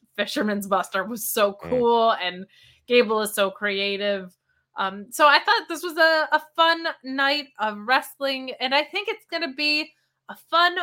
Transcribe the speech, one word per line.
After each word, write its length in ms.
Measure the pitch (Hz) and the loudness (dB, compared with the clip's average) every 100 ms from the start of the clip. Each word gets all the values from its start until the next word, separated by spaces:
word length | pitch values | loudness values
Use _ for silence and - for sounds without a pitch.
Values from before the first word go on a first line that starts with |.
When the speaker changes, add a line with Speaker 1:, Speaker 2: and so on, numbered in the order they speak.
| _ - | _ -8
Speaker 1:
fisherman's 520 | 208 294 214 202 196 | -4 -2 -2 -2 -2
buster 360 | 190 175 190 | -2 -2 -4
was 240 | 190 233 - | -4 -8 -6
so 260 | - 202 | 0 0
Speaker 2:
Mm. 160 | 202 - | 0 -4
Speaker 1:
cool, 420 | 254 233 233 226 | 0 4 4 4
and 320 | 220 180 180 190 _ _ _ - | 2 -2 -8 -16 _ _ _ 0
Gable 340 | 247 214 220 | 2 4 0
is 120 | 208 | -2
so 160 | 214 196 | 0 -2
creative. 840 | 190 208 196 202 196 202 202 185 _ _ _ _ - | 0 -4 -2 -4 -2 -2 -4 -6 _ _ _ _ -6
Um, 300 | 196 196 202 | -6 -6 -12
so 160 | - 302 | 4 6
I 120 | 294 | 6
thought 260 | - 427 311 | 4 -2 -2
this 160 | 320 | -8
was 140 | 349 320 | -8 2
a, 320 | 320 320 302 | 4 4 2
a 100 | 302 - - | -2 -2 2
fun 300 | 330 330 330 - | 2 2 -2 -8
night 440 | 262 269 277 294 277 - | -8 -2 0 0 -6 -6
of 180 | 214 208 | -6 -6
wrestling, 720 | 208 262 - - 277 269 262 240 | 0 0 0 -6 -4 -4 -8 -6
and 140 | 254 277 | 0 0
I 80 | |
think 240 | 294 381 415 | 0 -6 -6
it's 160 | 427 _ | -8 _
gonna 240 | 330 320 | -6 -6
be 380 | 269 302 302 311 _ _ _ - | -4 -2 -2 -4 _ _ _ -20
a 60 | 208 | -20
fun 420 | _ 330 349 359 | _ 2 2 0